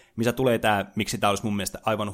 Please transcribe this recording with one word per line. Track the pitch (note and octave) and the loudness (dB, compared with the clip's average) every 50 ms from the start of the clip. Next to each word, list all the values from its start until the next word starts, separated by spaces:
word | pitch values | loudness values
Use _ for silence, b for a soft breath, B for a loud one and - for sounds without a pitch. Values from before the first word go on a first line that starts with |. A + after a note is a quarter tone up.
| b b b | b b b
missä | A2+ A2+ A#2+ A#2+ | 0 0 0 0
tulee | C3 C3 B2+ A2+ G#2 | 2 2 2 2 4
tää, | - G#2+ G#2 G2 F#2+ - - | 2 2 2 2 0 -2 -2
miksi | A2 G2+ - B2 | -4 -2 -2 -2
tää | G2 G#2 G#2 | 0 2 2
olisi | G2+ F#2+ - | 2 2 -2
mun | G#2+ G#2 | -4 -4
mielestä | G2+ F2+ - - - - | -2 -4 -6 -8 -4 -2
aivan | A#2 A2 G#2 G#2 G#2 | -2 -2 -2 -2 -6